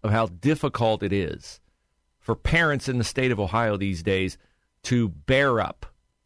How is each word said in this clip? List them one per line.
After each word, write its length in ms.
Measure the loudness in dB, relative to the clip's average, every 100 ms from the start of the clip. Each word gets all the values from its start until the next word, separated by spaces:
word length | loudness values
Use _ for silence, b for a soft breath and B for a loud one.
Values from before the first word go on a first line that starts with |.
of 80 | 0
how 160 | 2 0
difficult 760 | 0 0 0 0 0 0 0
it 120 | 0
is 460 | -2 -2 -6 -14 -20 _ _ _ _ _ _
for 140 | -4
parents 540 | -2 2 2 2 0 -2
in 100 | -2
the 60 |
state 260 | -2 0 0
of 80 | 0
Ohio 380 | 0 0 0 0
these 260 | -2 -2
days 340 | 0 0 0 -6 _ _ _ _
to 260 | -2 0 0
bear 520 | -4 0 2 2 2
up 260 | -2 -6 -18 -20 _ _